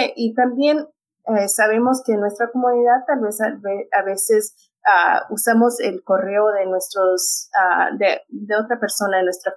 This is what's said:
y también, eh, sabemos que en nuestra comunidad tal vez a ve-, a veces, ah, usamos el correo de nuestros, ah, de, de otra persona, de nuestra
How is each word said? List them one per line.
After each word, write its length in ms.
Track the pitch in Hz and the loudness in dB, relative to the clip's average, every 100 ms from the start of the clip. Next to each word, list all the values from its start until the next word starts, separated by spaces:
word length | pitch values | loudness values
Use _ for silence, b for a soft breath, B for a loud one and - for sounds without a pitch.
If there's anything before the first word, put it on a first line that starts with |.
| 247 - | 0 -2
y 180 | 226 | -2
también, 540 | 226 247 247 294 302 294 _ _ _ - | 0 0 2 2 2 -4 _ _ _ -4
eh, 200 | 214 202 | -2 0
sabemos 540 | - 214 226 247 262 - | 0 2 2 2 0 0
que 80 | |
en 80 | 208 | 0
nuestra 280 | 202 208 240 | -2 -2 -4
comunidad 520 | 254 247 240 240 254 254 | 0 0 2 4 2 2
tal 120 | 269 | -2
vez 220 | 214 214 | -2 -4
a 80 | 214 202 | -6 -6
ve-, 260 | 202 202 - | -6 -6 -2
a 120 | 202 | -2
veces, 520 | 190 196 - 214 208 b b _ - | -2 -4 0 0 0 b b _ 2
ah, 380 | 185 175 - - | 4 4 0 -2
usamos 500 | 214 233 226 240 240 | -2 2 4 4 2
el 240 | 196 185 | -4 -4
correo 440 | - 190 190 202 214 | -2 0 0 0 2
de 140 | 202 185 | 0 0
nuestros, 840 | 185 - 196 185 180 - - - 202 | -2 -4 0 0 2 0 -4 -4 0
ah, 300 | 185 175 - 202 | 2 2 0 0
de, 240 | 196 - - | 0 0 -6
de 260 | 208 208 214 | -12 -4 -2
otra 240 | 220 233 | -2 -4
persona, 380 | 208 - 202 190 | -4 -4 -2 0
de 60 | |
nuestra 300 | 180 180 190 | 0 -2 -6